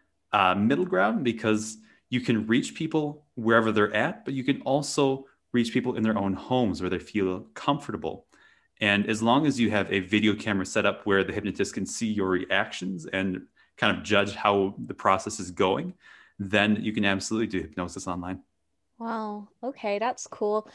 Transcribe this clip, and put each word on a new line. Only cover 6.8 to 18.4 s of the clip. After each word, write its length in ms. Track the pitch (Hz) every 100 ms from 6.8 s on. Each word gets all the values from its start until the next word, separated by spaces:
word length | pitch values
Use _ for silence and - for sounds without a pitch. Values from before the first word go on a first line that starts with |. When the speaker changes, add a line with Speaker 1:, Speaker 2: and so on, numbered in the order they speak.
Speaker 1:
where 100 | 92
they 80 | 87
feel 420 | - 104 95 90 -
comfortable. 720 | - - 143 - 101 80 - - _ _ _ _ -
And 280 | 104 101 101
as 140 | 107
long 240 | 113 131 151
as 120 | 120
you 120 | 110
have 200 | 104 95
a 80 | 98
video 340 | 90 104 107
camera 320 | 101 110 98 90
set 200 | 110 101
up 200 | - -
where 180 | 98
the 80 | 95
hypnotist 420 | 95 104 - 98
can 120 | - 95
see 220 | - 113
your 200 | 104 95
reactions 800 | 92 92 98 107 - - 180 -
and 400 | 95 95 92 - _ _ -
kind 200 | 113 87
of 80 |
judge 300 | 85 101 101
how 400 | - 107 101 98 101 120
the 80 |
process 460 | - 104 95 - -
is 100 | 92
going, 440 | 87 95 104 180 - - - - -
then 380 | 98 101 104 104
you 100 | 107
can 120 | 107
absolutely 420 | 101 98 - 110 110
do 120 | 95
hypnosis 480 | 80 - 87 90 92
online. 340 | 90 87 92